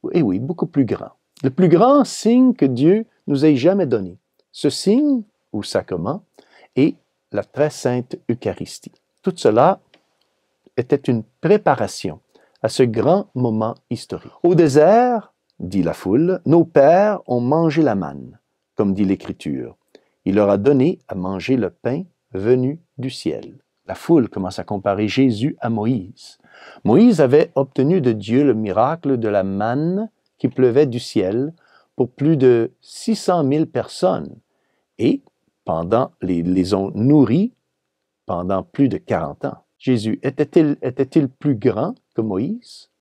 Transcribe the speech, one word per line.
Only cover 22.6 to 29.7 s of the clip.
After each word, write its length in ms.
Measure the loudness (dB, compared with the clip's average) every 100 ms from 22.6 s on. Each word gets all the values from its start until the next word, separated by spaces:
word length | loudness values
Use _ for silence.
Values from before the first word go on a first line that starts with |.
| 0 -6 _ -12
du 140 | -12
ciel. » 480 | -8 -8 -8 -12 -20 _ _ -16
La 80 | -14
foule 320 | 2 2 2
commence 320 | -4 -8 -8
à 40 | -8
comparer 420 | -6 -4 -2 -2
Jésus 480 | 0 0 0 -4 -4
à 80 | -6
Moïse. 680 | -4 -2 -4 -6 -18 -20 _ _ -20 -20 -6
Moïse 380 | 2 6 6 4
avait 300 | 4 4 2 -2
obtenu 460 | -2 -2 0 2
de 100 | 0
Dieu 320 | -2 0 2
le 100 | 2
miracle 640 | 0 -2 0 0 -2 -4 -2
de 100 | 0
la 140 | -2
manne 680 | -2 -2 -2